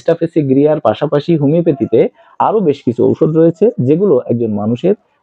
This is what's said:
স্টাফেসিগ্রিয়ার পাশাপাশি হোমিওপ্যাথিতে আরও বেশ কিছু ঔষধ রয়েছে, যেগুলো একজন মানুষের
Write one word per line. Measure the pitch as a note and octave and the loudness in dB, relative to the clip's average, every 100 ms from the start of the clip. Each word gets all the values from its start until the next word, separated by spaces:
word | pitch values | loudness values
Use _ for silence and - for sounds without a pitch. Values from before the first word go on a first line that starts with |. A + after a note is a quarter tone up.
স্টাফেসিগ্রিয়ার | - E3 E3 E3 C#3 C3+ D3 D3+ | -2 -2 -2 -2 0 2 2 0
পাশাপাশি | A2+ G#2 D3 C#3+ D#3 D#3+ | -2 -2 -2 -2 0 0
হোমিওপ্যাথিতে | C#3+ E3+ E3+ C#3 G#2+ A#2+ G#3+ - _ - | 0 0 0 -2 0 0 0 -4 _ -4
আরও | C3 G#3+ | -2 0
বেশ | E3 - - | -2 -2 -4
কিছু | A2+ | 0
ঔষধ | A2+ A#2 D#3+ D#3+ | 0 0 0 2
রয়েছে, | E3 E3 G#3+ - B2+ | 2 2 0 0 0
যেগুলো | D#3+ G3+ B2+ - | 0 2 0 0
একজন | A#2+ A#2 G#2 | -4 -2 -4
মানুষের | G#2 A#2+ F3+ G#3 _ _ | -4 -2 -2 -4 _ _